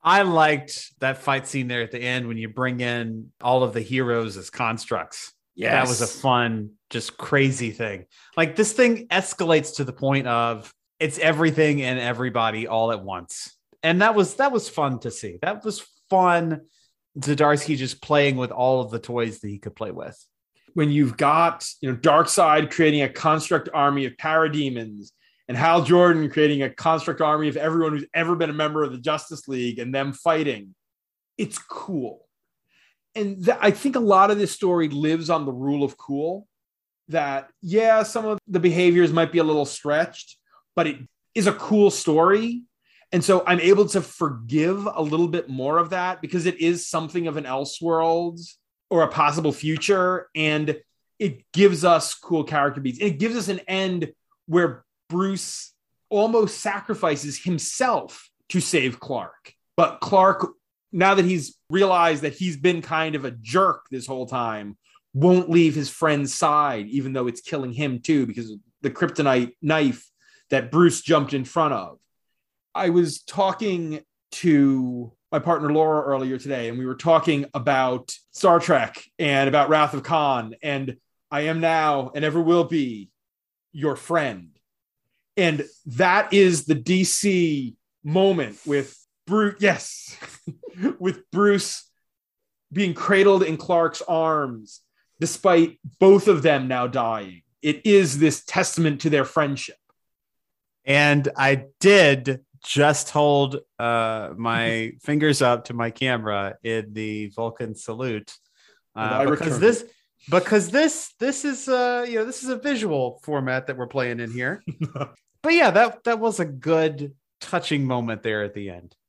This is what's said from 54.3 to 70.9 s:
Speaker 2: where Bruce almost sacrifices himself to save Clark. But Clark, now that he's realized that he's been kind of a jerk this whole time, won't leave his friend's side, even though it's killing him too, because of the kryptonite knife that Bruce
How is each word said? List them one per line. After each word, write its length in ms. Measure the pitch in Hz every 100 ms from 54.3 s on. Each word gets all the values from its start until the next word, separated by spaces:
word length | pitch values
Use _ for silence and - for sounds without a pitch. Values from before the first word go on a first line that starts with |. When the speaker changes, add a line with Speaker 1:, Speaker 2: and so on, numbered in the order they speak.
| _ -
Speaker 2:
where 360 | 170 165 120 _ _ _
Bruce 640 | 175 196 190 - - - _ _ _ _
almost 500 | 208 226 233 208 -
sacrifices 800 | 208 196 - 208 170 147 147 135
himself 880 | 185 165 - - 254 185 - - _ _ _
to 100 | 180
save 400 | - 165 131 120
Clark. 540 | - 123 85 _ - _ _ -
But 240 | 160 -
Clark, 480 | - 196 190 190 185 - _ _ _
now 240 | 180 190
that 80 | 196
he's 340 | 180 180 131 _ _
realized 540 | 180 196 180 170 151
that 100 | 147
he's 240 | - 180 143
been 240 | 175 175
kind 340 | - 160 160
of 80 | 151
a 80 | 131
jerk 540 | 120 110 165 190 - _
this 180 | 131 120
whole 180 | 131
time, 520 | 123 127 117 107 101 101 _ _ _
won't 360 | 135 175 180 160
leave 260 | 170 160
his 140 | 143 139
friend's 440 | - 160 147 135
side, 540 | - 156 147 143 117 104
even 260 | 135 135
though 140 | 131 123
it's 120 | 117
killing 320 | - 151 127
him 300 | 117 147 123
too, 240 | - 151
because 260 | 120 110 113
of 80 | 104 _ _
the 100 | 139
kryptonite 640 | - - - 143 127 123 _
knife 480 | 147 156 139 120 _ _ _ _ _
that 220 | 131 117
Bruce 300 | 156 170